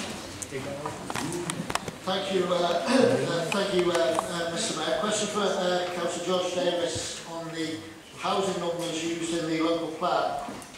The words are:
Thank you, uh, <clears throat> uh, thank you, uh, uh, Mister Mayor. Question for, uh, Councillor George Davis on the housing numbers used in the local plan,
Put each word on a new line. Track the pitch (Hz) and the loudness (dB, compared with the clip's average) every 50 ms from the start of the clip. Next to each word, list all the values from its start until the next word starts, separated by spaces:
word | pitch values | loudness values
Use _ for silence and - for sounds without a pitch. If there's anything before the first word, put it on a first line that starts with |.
| - - - - - - - - - - | -6 -6 -8 -8 -10 -10 -10 -10 -10 -6
Thank | 143 131 131 143 143 143 151 - - - - - - - - 160 - - - 170 - - - - - - - - - - - 185 190 196 190 190 190 | -6 -6 -6 -6 -6 -6 -6 -6 -6 -6 -8 -6 -4 -4 -4 -2 -2 -4 -4 -4 -4 -4 -4 -4 -4 -4 -4 -4 -8 -6 -2 0 0 0 0 2 2
you, | 185 175 | 2 4
uh, | 175 180 | 4 4
<clears throat> | 175 175 170 170 170 - | 4 4 4 4 2 4
uh, | - 262 254 - - - - - - 170 165 165 - | 6 6 8 8 8 6 4 2 2 0 0 0 0
thank | - 196 185 - 180 | 0 0 0 4 4
you, | 180 170 175 | 4 4 6
uh, | 170 | 4
uh, | 165 165 160 160 - - - 180 170 170 165 170 | 4 4 4 4 2 0 -2 -2 -2 -2 -2 -2
Mister | 165 - - 151 147 | -2 -2 -2 -2 -2
Mayor. | 151 160 160 - | 0 0 0 0
Question | 214 214 - - 214 | 2 0 0 0 0
for, | - - 208 | 0 0 0
uh, | 196 185 196 - 180 180 180 180 180 180 180 | 0 2 2 2 2 2 2 2 0 -2 -2
Councillor | 175 170 175 - 165 170 | -2 -2 -2 -2 -2 -2
George | 170 185 180 175 175 - | 0 0 0 0 0 0
Davis | 180 180 175 175 175 170 165 - 175 - - - - - 165 | 0 0 2 2 2 0 0 -2 -2 -4 -4 -6 -8 -8 -8
on | 165 165 165 160 | -8 -6 -6 -6
the | 160 160 160 160 - - - - - - - - - - | -4 -4 -4 -4 -4 -6 -8 -12 -14 -16 -18 -16 -12 -4
housing | - 180 196 196 190 190 175 175 170 | -2 0 2 2 2 2 0 0 -2
numbers | 170 165 165 165 156 156 160 165 | -2 -2 -2 -2 -2 -2 -2 -2
used | 165 165 165 165 165 170 | -2 -2 -2 -2 -2 -2
in | 165 156 160 | -2 0 0
the | 160 156 | 0 2
local | 160 165 165 165 160 156 | 2 2 2 2 0 -4
plan, | - - 180 175 - - - - - - - - - - - - - | -4 -2 0 2 2 2 2 0 -2 -2 -4 -6 -8 -10 -12 -14 -14